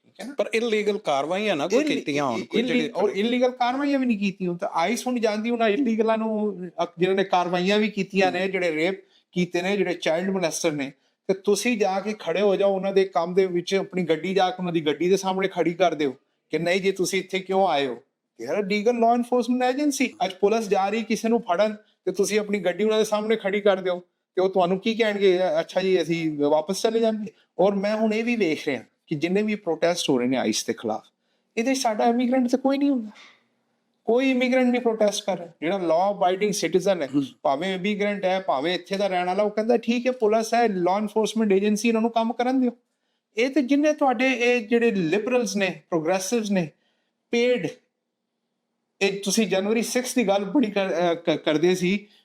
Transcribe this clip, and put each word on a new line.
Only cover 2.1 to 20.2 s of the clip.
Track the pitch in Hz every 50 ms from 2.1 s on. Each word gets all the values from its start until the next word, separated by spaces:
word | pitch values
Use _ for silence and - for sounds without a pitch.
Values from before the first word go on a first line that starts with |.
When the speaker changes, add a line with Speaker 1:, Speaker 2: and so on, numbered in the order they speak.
| 143 143 147
Speaker 2:
ਹੋਣ, | 135 117 113
Speaker 1:
ਇ-, | 117
Speaker 2:
ਕੋਈ | - - 196
Speaker 1:
ਇਲ-, | 233 254
Speaker 2:
ਜਿਹੜੇ | 247 247 156 143 -
Speaker 1:
ਔਰ | 165 196 208
ਇਲੀਗਲ | - 190 208 240 247 247 247 247
ਕਾਰਵਾਈਆਂ | 247 254 247 240 254 269 285 285 285 269
ਵੀ | 262
ਨਹੀਂ | 247 226 196
ਕੀਤੀਆਂ। | 202 202 190 - 190 175
ਹੁਣ | 175 175
ਤਾਂ | 185 - -
ਆਈਸ | 165 165 185 233 233 - 254
ਹੁਣ | 254 240
ਜਾਂਦੀ | 214 226 208 214 214 233
ਉਹਨਾਂ | 240 233 226 220
ਇਲੀਗਲਾਂ | 202 240 294 233 226 214 220 220 226 220
ਨੂੰ, | 220 220 220 208 208 214 196 180 180 175
ਅ, | - - 170 170 - 170
ਜਿਨ੍ਹਾਂ | 175 185 190 196
ਨੇ | 190
ਕਾਰਵਾਈਆਂ | 190 - 180 175 175 175 180 180 185 202 214
ਵੀ | 214 214
ਕੀਤੀਆਂ | - 202 185 185 - 185 196 185
ਨੇ, | 170 180
Speaker 2:
ਹੂੰ। | 190 196
Speaker 1:
ਜਿਹੜੇ | 185 190 175 175
ਰੇਪ | 156 156 160 180 196 190 - _ _ _ _ _
ਕੀਤੇ | - 180 180 175 - 175
ਨੇ, | 170 185 202 202
ਜਿਹੜੇ | 185 180 170
ਚਾਈਲਡ | 170 - 180 160 170 185 196
ਮੋਲੈਸਟਰ | 190 196 175 160 147 - - 170
ਨੇ, | 151 147 135 139 160 _ _ _ _ _ _ -
ਤੇ | 190
ਤੁਸੀਂ | 190 - - 208 196 - 240 247 202
ਜਾ | 208 190 190 196
ਕੇ | 185 208 214 214
ਖੜੇ | - - 165 180
ਹੋ | 208 208 190
ਜਾਓ | 175 196 202 196
ਉਹਨਾਂ | 190 185 196 196
ਦੇ | 190 196
ਕੰਮ | 190 - 180 165 175 180
ਦੇ | 185 190
ਵਿੱਚ, | 185 175 175 170 - 196
ਆਪਣੀ | 196 175 - - 180 180
ਗੱਡੀ | 156 160 156 156 185 196
ਜਾ | 196 185 185
ਕੇ | 180 -
ਉਹਨਾਂ | 180 175 165
ਦੀ | 170 151
ਗੱਡੀ | 151 147 151 170 175
ਦੇ | 196 190
ਸਾਹਮਣੇ | 190 190 185 190 190 190
ਖੜੀ | - 180 170 160 175
ਕਰ | 160 185 170 160
ਦਿਓ | 147 151 139 127 - _ _ _ _ _ _
ਕਿ | - 156
ਨਹੀਂ | 170 175 175 196
ਜੀ | 185 196
ਤੁਸੀਂ | 190 190 185 170 - 190
ਇੱਥੇ | 170 - - 185
ਕਿਉਂ | 185 185 190 190 196 185
ਆਏ | 156 143 139 135
ਹੋ? | 120 117 - _ _ _ _ _ _ -
They | 113 123 156
are | 202 208
a | 185 202
legal | 208 202 226 247
law | 233 226 226 240
enforcement | 247 240 240 254 247 233 240 247 247 247 247 254
agency। | 269 294 294 277 - 262 - - -